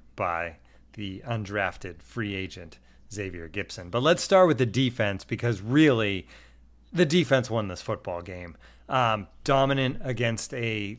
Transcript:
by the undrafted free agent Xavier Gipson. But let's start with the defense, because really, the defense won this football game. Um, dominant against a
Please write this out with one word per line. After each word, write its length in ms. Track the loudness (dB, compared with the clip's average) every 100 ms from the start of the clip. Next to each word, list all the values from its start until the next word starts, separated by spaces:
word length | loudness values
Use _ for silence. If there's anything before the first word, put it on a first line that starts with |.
| -16
by 420 | -4 -2 -2 -4 -10 -20 -20 -20
the 300 | -10 -8 -8 -6
undrafted 760 | -6 -4 -2 -2 -2 -12 -14
free 320 | -12 -6 -4
agent 440 | -4 -8 -10 -18 -20 _ -20 -16
Xavier 360 | -8 -8 -8 -8
Gipson. 420 | -6 -6 -8 -4
But 120 | 0
let's 200 | 2 2
start 240 | 4 6 6
with 120 | 6
the 80 | 2
defense, 580 | 2 0 0 -2 -2
because 360 | -6 -4 -2 -2
really, 640 | 0 4 6 6 2 -2 -6 -18 -20 -20 -20 -20 -6
the 140 | 0 4
defense 420 | 4 4 2 2
won 180 | -2 -2
this 120 | -6
football 380 | -6 -6 -6 -8
game. 360 | -8 -12 -12 -16 -20 -20 -4
Um, 360 | 0 2 0 -4 -8
dominant 560 | 0 2 4 2 0 -2
against 500 | -4 0 0 -2 -6
a 420 | -6 -4 -4 -6